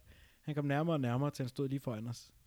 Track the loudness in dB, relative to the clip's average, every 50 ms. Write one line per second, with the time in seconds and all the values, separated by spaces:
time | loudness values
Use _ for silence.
0 | -14 -20 -20 -20 -20 -20 -20 _ _ -6 -2 -2 0 2 2 2 2 2 2 2
1 | 2 2 2 2 2 0 -2 -2 -4 -4 -2 -2 -2 0 0 -2 -2 -4 -4 -4
2 | -6 -8 -8 -10 -12 -18 -20 -20 -20